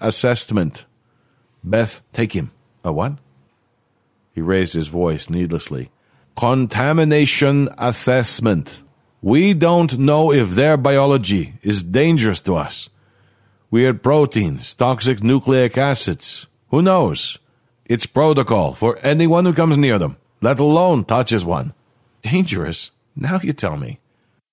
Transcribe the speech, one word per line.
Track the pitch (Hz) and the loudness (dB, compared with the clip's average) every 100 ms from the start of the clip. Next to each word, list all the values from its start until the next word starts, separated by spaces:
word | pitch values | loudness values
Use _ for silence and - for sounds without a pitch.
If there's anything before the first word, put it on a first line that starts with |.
assessment." | 113 - 127 120 - 107 82 - - _ _ _ _ _ _ _ | -4 -2 0 -2 -2 -2 -2 -6 -18 _ _ _ _ _ _ _
"Beth, | 87 110 110 - _ | -2 0 -2 -6 _
take | - 110 | -6 -4
him." | 95 67 - _ _ | -4 -8 -12 _ _
"A | 87 | -6
what?" | 76 120 147 _ _ _ _ _ _ _ _ _ _ _ | -4 -4 -8 _ _ _ _ _ _ _ _ _ _ _
He | 82 | -8
raised | 82 95 90 | -2 0 0
his | 82 76 | -4 -6
voice | 85 87 76 - | -2 -2 -2 -6
needlessly. | 87 87 82 - 67 65 _ _ _ _ | -4 -4 -4 -6 -10 -12 _ _ _ _
"Contamination | - 120 131 123 113 139 160 156 151 143 - 139 143 139 - | -4 0 0 -2 -2 0 2 2 2 2 2 2 2 0 -2
assessment. | 120 110 - 127 117 - 139 87 - - - _ _ _ | -4 -2 0 0 0 0 0 0 -2 -12 -20 _ _ _
We | 95 139 196 | 0 2 4
don't | 175 170 175 165 131 | 2 4 4 2 2
know | 139 151 160 | 2 2 4
if | 143 101 | 2 2
their | 92 147 151 | 2 4 4
biology | 135 139 139 135 95 98 67 - | 2 2 4 2 0 -2 -4 -6
is | 101 101 | -4 -4
dangerous | 85 117 160 160 110 90 | -2 0 2 2 0 -2
to | - 85 | -2 -4
us. | 73 - - _ _ _ _ _ _ _ _ | -4 -10 -14 _ _ _ _ _ _ _ _
Weird | 113 131 110 | 2 2 2
proteins, | 131 151 139 113 90 67 - | 2 2 2 0 -2 -4 -10
toxic | - 123 127 127 110 | -2 -2 0 -2 0
nucleic | 110 131 131 131 123 127 | 2 2 2 2 2 0
acids. | 139 131 - 78 - - - _ _ | -2 -2 -4 -6 -8 -14 -16 _ _
Who | 143 | 0
knows? | 185 185 110 73 - - _ _ _ _ | 2 2 0 -2 -8 -12 _ _ _ _
It's | - 117 - | -6 -4 -2
protocol | 135 156 143 113 110 76 | 0 2 2 2 0 0
for | - 113 117 | -2 -2 -2
anyone | 139 151 165 170 | 0 2 2 4
who | 180 | 2
comes | 165 165 143 | 2 2 2
near | 139 107 | 2 2
them, | 76 - _ _ | -2 -6 _ _
let | 113 131 | 0 2
alone | 147 156 185 143 | 2 4 2 2
touches | - 117 123 110 | 0 0 0 -2
one." | 87 80 64 - _ _ _ _ | -2 -4 -6 -12 _ _ _ _
"Dangerous? | 110 180 175 95 76 82 - _ _ - | -4 -2 -2 -4 -6 -8 -12 _ _ -10
Now | 143 185 | -6 -4
you | 170 | -4
tell | 139 92 73 | -4 -6 -6
me." | 64 135 _ _ _ _ _ | -10 -14 _ _ _ _ _